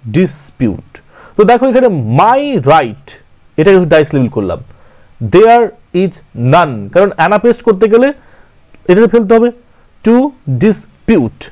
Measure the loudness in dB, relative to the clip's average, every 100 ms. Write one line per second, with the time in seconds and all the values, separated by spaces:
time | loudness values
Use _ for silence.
0 | -4 -2 -2 -6 -20 _ -6 -6 -16 -20
1 | _ -20 -18 -2 0 2 0 0 0 -2
2 | -2 0 2 0 -2 -4 0 0 0 -10
3 | -20 -20 _ _ _ -2 2 2 2 0
4 | 0 -2 -4 -4 -6 -8 -14 -20 -20 _
5 | _ -12 0 2 4 4 0 -8 _ -4
6 | -4 -6 _ -6 0 0 0 -6 -4 0
7 | 0 0 -2 0 0 -2 -2 0 2 2
8 | 0 -4 _ _ _ _ _ -14 -2 2
9 | 2 0 2 2 0 -4 _ _ _ _
10 | 0 0 0 -6 -8 -2 0 -2 -8 _
11 | -2 -2 -2 -8 -20